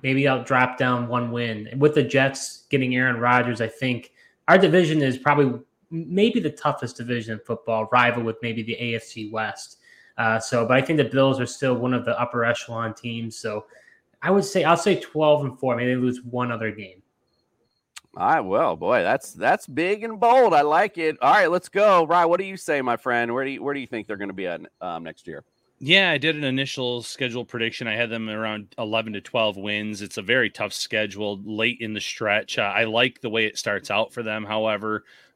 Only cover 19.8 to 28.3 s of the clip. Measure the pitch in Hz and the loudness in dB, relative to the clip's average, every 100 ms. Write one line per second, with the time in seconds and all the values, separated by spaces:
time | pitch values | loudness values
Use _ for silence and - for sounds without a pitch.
19.8 | 175 208 226 214 233 254 233 156 147 156 | -2 -2 -6 0 4 6 6 6 4 2
20.8 | 208 170 160 135 131 196 170 175 - 196 | 2 -2 -4 2 4 4 4 2 -2 2
21.8 | 214 185 156 175 170 175 196 190 - 147 | 4 6 4 4 4 2 -2 -8 -2 -2
22.8 | 127 117 131 120 117 123 135 135 135 143 | 0 -2 0 0 0 -2 -4 -6 -6 -6
23.8 | 120 117 101 101 101 98 90 82 - _ | -6 -10 -8 -8 -8 -6 -6 -6 -10 _
24.8 | 90 82 82 - - 71 - _ _ _ | -10 -10 -12 -16 -14 -16 -16 _ _ _
25.8 | 131 190 185 147 151 151 139 131 135 - | 2 4 4 0 -2 -2 -4 -4 -4 -6
26.8 | 123 120 110 - 127 120 120 117 113 - | -6 -6 -10 -8 -6 -6 -8 -6 -6 -4
27.8 | 117 107 117 113 110 | -6 -4 -4 -4 -6